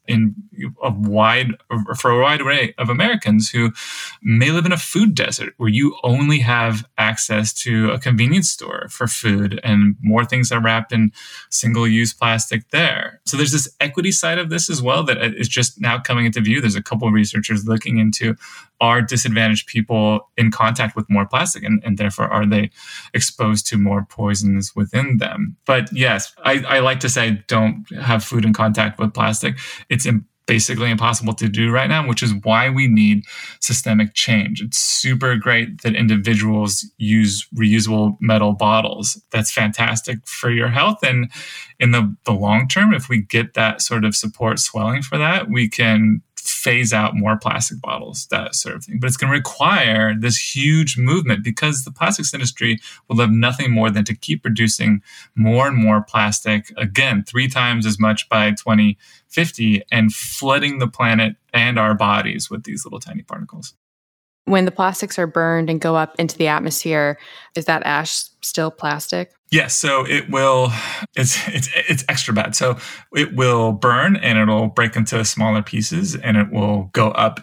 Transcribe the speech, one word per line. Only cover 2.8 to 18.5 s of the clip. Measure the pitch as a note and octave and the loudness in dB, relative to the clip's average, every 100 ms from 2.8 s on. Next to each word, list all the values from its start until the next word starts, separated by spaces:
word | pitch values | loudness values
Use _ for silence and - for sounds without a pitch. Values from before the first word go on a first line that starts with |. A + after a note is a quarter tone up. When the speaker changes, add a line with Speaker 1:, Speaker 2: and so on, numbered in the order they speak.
| A#2+ | -2
Speaker 1:
Americans | B2 A3 A3+ G#2+ G#2+ G#2+ | 0 0 0 2 2 2
who | A#2+ A#2 - - - - - | 0 0 -2 -14 -12 -14 -6
may | - A#2 C#3 | 0 4 4
live | E3 F3 | 2 2
in | |
a | E3+ | 0
food | - - G#3+ E3+ | 0 4 4 4
desert | - - A2+ - | -2 -4 -8 -2
where | A2 | 0
you | A2 C#3+ - | 2 2 0
only | B2 B2+ D3 D3 | 0 2 4 2
have | A#2+ A#2+ A#2 A2 - - | 2 2 0 -2 -6 -2
access | A2 A2 - G#2+ G#2+ | -2 -2 -2 -2 -2
to | - B2 A2 A2 | -4 -2 0 2
a | B2 | 0
convenience | B2+ A2+ B2 F#3 D#3 | 0 2 4 4 0
store | - - - - | -4 -8 -10 -10
for | - A#2+ | -6 -4
food, | - G#2+ G2+ G2+ - | -2 0 0 0 -2
and | A#2 G#2 G2+ G2+ | 2 4 4 4
more | G#2+ A2+ | 2 2
things | A#2+ B2+ A#2+ | 2 0 0
are | A#2+ | 2
wrapped | A2+ A2+ A2+ | 2 0 0
in | A2+ G#2+ - - - - | 2 2 0 -20 -20 -8
single-use | - A#2+ A#2 A#2 A2+ A2+ | -2 0 0 2 2 0
plastic | - A#2 A2+ - A2+ - | 0 0 0 -2 -6 -2
there. | D3 D#3+ - - - - | -2 0 -2 -8 -10 -6
So | C#3+ | -2
there's | D3 | 0
this | D3+ - - | 0 -4 -4
equity | C#3+ F3+ F#3+ | -4 -2 0
side | - E3+ F3 | 0 -2 -2
of | E3 | -4
this | E3 F3 | -4 -4
as | D3 | -2
well | B2 D3+ D3 | 0 0 0
that | A2 | -2
is | A#2 - A#2 | -2 -2 -4
just | B2+ A#2+ - | -2 -2 -2
now | A#2+ B2 | -4 -4
coming | - A#2+ A#2 | -2 0 0
into | A#2 | 0
view. | G#2+ C#3 | 0 2
There's | A#2 G2+ | 0 -2
a | |
couple | - A2 A2+ | -4 -2 2
of | G#2+ | 2
researchers | G#2 A2+ G#2 G#2+ A2 | 2 -2 -2 -2 0
looking | A2+ - A#2 | -2 0 0
into | A2 - A2+ A2+ - | 2 0 -4 -6 -10